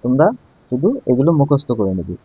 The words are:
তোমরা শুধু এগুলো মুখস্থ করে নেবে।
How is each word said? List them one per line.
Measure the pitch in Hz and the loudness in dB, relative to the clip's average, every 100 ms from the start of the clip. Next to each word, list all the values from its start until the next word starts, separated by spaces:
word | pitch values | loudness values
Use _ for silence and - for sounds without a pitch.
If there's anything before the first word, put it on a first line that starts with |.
তোমরা | 123 131 165 247 _ _ _ | -2 2 2 0 _ _ _
শুধু | 127 165 269 - | -2 -2 -2 -2
এগুলো | 123 143 | 0 2
মুখস্থ | 160 139 139 - | 2 2 0 -2
করে | 117 98 | -2 -2
নেবে। | 92 87 87 | -2 -6 -10